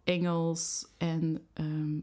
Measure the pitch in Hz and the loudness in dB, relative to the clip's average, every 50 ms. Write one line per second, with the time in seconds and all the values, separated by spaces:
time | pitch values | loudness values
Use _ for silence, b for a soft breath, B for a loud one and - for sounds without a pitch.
0 | - - 180 170 180 175 170 170 165 165 165 165 - - - - - - - - | 0 0 2 2 2 2 2 2 2 0 0 0 0 0 -2 -2 -4 -8 -6 -4
1 | 170 165 165 165 170 160 160 - - - - - 156 156 151 156 151 151 151 151 | -2 0 0 0 0 0 -2 -2 -6 -10 -6 -4 -4 -2 -2 -2 -2 -2 -4 -4